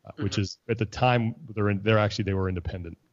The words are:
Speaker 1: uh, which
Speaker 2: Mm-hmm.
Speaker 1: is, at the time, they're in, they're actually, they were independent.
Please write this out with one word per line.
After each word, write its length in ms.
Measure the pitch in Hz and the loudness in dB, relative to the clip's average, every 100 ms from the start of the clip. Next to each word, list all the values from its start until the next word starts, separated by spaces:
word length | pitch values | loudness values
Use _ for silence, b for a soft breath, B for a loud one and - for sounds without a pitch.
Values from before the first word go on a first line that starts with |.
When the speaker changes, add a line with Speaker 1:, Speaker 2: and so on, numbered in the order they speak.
Speaker 1:
uh, 60 | - - | -16 -6
which 160 | 101 | -4
Speaker 2:
Mm-hmm. 80 | - | -2
Speaker 1:
is, 160 | 98 - - | -4 -4 -6
at 100 | 113 | -4
the 80 | 110 | -4
time, 480 | - 127 123 113 - 120 | 2 4 4 2 -4 -8
they're 160 | 107 104 | -2 0
in, 120 | 101 | 2
they're 160 | 104 110 | 4 4
actually, 260 | 104 - | 4 0
they 100 | 98 | -2
were 140 | 95 95 | 0 -2
independent. 480 | 90 - 95 85 85 _ | -4 -6 -8 -10 -14 _